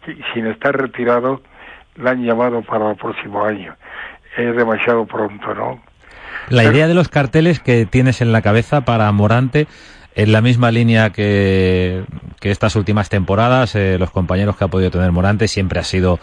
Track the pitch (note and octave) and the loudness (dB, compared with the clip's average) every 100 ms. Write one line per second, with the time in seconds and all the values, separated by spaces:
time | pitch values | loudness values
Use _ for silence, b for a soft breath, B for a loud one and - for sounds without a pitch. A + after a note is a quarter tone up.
0 | - D#3+ - A#2 A2 G#2+ C#3 C3+ C3 B2 | -16 -14 -10 -6 -6 -4 -2 -2 -4 -4
1 | A#2+ A#2+ B2+ C3+ B B B B B - | 0 0 0 -4 B B B B B -6
2 | A#2+ B2+ A#2+ A#2 B2 A#2 A2 A2+ G#2+ G2+ | -4 -2 -2 0 0 -2 -4 -2 -2 -4
3 | A#2 - G#2 G2+ G#2+ G2+ F2+ - B B | -8 -10 -8 -4 -4 -4 -10 -18 B B
4 | B B - - A#2+ A#2 A2+ G#2+ - A#2 | B B -12 -6 -2 0 0 0 0 0
5 | A2 A2 G#2 G#2 G#2+ G#2+ A#2 B2+ _ _ | -2 -4 -6 -6 -10 -8 -8 -10 _ _
6 | B B B B B B2 A2 C3+ D#3+ F3 | B B B B B 2 4 4 4 2
7 | C#3+ D3+ C3 D#3+ E3+ D3 - A#2+ A2 B2+ | 2 0 0 2 2 2 2 0 2 2
8 | C3 A#2 A#2 A2+ G#2 A2 - D3 B2 A2+ | 2 2 2 2 2 2 2 0 0 0
9 | G#2+ G2+ G#2 A#2 B2+ D3 D3+ B B B | 2 2 4 2 2 0 -2 B B B
10 | B - G#2 G#2+ A#2+ A#2+ A#2+ A2+ A#2 A2+ | B -2 2 4 4 4 2 2 4 4
11 | A2 - G#2 G2+ G2 F#2+ F#2 F#2 F2+ F#2 | 2 0 0 2 2 2 2 2 0 -4
12 | F#2+ - - - G2 G2 A2 A2 F#2+ G#2 | -8 -14 -16 -6 -4 0 0 0 0 -2
13 | G2 G2+ F2+ G2 A#2+ B2+ A#2 G#2+ F#2+ F#2 | 0 -2 0 0 2 2 0 0 0 0
14 | F2 F#2+ E2+ F#2 G#2 - F#2+ F#2 F#2 F2 | -2 -2 -2 0 -2 -2 -2 0 0 0
15 | F2+ F2 G2 G#2 F#2 G2+ F#2 E2 - F#2 | 0 2 0 0 -2 -2 -4 -4 -4 -2
16 | F#2 F2 | 0 -2